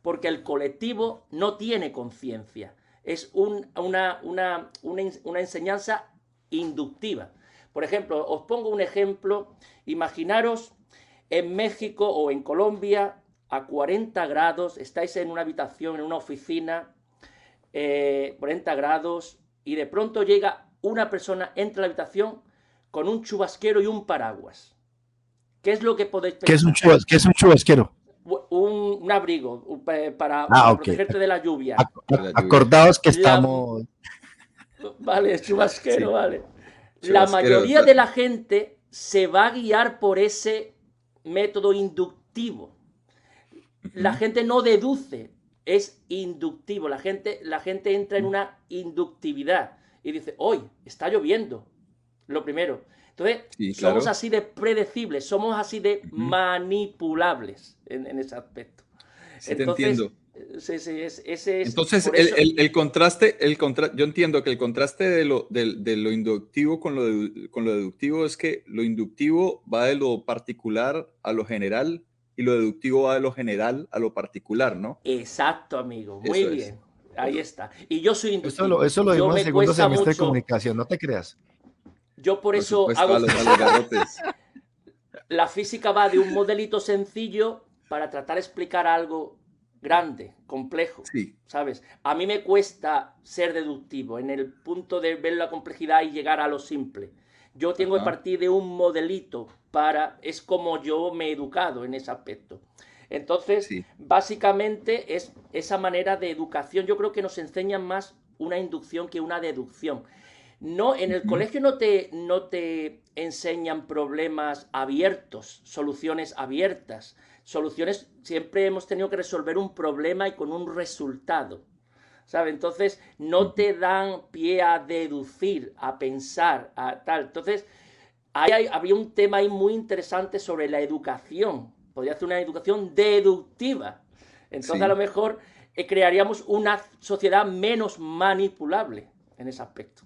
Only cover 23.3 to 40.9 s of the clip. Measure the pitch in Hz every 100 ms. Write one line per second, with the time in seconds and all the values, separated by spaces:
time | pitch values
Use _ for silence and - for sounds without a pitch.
23.3 | 208 180 - 214 208 202 214 202 151 113
24.3 | 101 104 - _ _ _ _ _ _ _
25.3 | _ _ _ 196 214 226 226 202 190 180
26.3 | 175 180 156 165 - 170 151 - 160 185
27.3 | - 190 156 - 143 104 _ _ _ -
28.3 | 135 - 175 202 208 202 202 175 202 170
29.3 | 165 123 120 - 143 - 156 151 135 151
30.3 | 147 147 127 117 110 - 90 196 202 190
31.3 | 175 160 147 131 117 131 - - 135 -
32.3 | - 185 165 117 156 170 175 160 165 185
33.3 | 127 131 131 123 113 117 _ - - -
34.3 | - _ _ - _ - - 247 190 202
35.3 | 180 - 202 202 - 262 240 202 220 185
36.3 | - - - - - _ _ - 190 196
37.3 | 392 - - - 294 285 262 240 254 247
38.3 | 233 - 202 214 _ _ - - 196 185
39.3 | 185 226 247 226 214 233 233 202 190 208
40.3 | - 214 220 - _ _